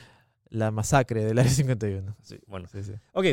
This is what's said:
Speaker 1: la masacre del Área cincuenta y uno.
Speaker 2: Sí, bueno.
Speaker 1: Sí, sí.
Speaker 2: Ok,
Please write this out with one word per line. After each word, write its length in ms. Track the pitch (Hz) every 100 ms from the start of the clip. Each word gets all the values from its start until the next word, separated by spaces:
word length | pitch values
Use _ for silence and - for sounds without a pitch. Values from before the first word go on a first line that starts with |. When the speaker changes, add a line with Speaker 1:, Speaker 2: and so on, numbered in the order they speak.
| - _ _ _ _
Speaker 1:
la 220 | 113 110
masacre 540 | 107 - 143 120 113 107
del 120 | 113
Área 120 | 131
cincuenta 380 | 131 131 113 107
y 40 | 95
uno. 200 | 98 101
Speaker 2:
Sí, 160 | - 95 -
bueno. 200 | 95 87
Speaker 1:
Sí, 100 | 101
sí. 100 | 101 101 -
Speaker 2:
Ok, 120 | 190 185